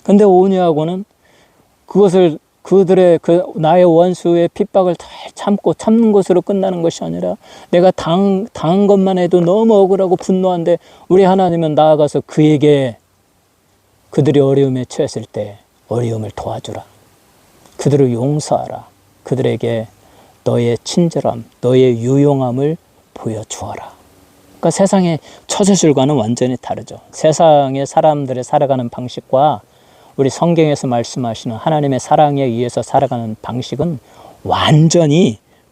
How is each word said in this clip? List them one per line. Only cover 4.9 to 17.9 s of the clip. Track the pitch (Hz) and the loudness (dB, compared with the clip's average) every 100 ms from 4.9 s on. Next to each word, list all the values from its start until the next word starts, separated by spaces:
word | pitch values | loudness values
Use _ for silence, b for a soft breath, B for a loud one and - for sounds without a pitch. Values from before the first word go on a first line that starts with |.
| 165 | -4
잘 | - - - | -12 -20 -20
참고 | - - 202 - | -10 -4 -2 -2
참는 | 156 - 226 220 | -2 0 2 2
것으로 | 202 185 180 | 2 2 0
끝나는 | - 196 190 180 | 0 -4 -2 -2
것이 | 165 - | -4 -4
아니라 | 170 170 180 185 B B B | -10 -6 -6 -8 B B B
내가 | 175 185 | 2 2
당-, | - 160 175 202 190 226 | 0 -4 0 0 -2 -6
당한 | - 151 190 202 | -6 -2 0 2
것만 | 202 190 185 | 2 2 0
해도 | 175 180 | 0 2
너무 | 170 208 226 208 | 2 2 4 4
억울하고 | 190 190 190 185 | 4 2 0 -2
분노한데 | - 185 185 175 165 170 b b b | -2 -2 0 -2 -2 -2 b b b
우리 | 185 | 4
하나님은 | 185 190 185 170 160 | 4 4 0 0 0
나아가서 | 151 156 151 147 143 - | 2 2 2 0 -2 -4
그에게 | - 156 151 151 143 131 110 _ _ _ _ _ _ _ _ _ _ _ | 0 2 4 2 2 0 -8 _ _ _ _ _ _ _ _ _ _ _
그들이 | - 143 143 | -2 2 2
어려움에 | 135 139 135 127 | 2 2 0 -2
처했을 | 120 - 135 117 | -6 -6 -6 -6
때 | 110 110 104 101 _ _ _ | -12 -12 -12 -14 _ _ _
어려움을 | 117 120 113 107 - | -6 -4 -6 -10 -10
도와주라. | - 107 - 98 - _ _ _ _ _ _ _ _ - | -10 -10 -12 -16 -16 _ _ _ _ _ _ _ _ -4
그들을 | 143 | 0